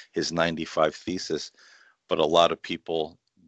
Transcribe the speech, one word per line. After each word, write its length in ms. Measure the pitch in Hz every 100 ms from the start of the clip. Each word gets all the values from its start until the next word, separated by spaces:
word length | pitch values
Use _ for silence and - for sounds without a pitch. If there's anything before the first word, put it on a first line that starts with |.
| -
his 200 | - 78
ninety-five 640 | 82 85 80 80 - 78
thesis. 580 | - - 90 - 78 - - - - _ _ _
But 100 | 85
a 60 | 78
lot 260 | 85 85
of 100 | 82
people 560 | - 87 - 82 80 87 _ _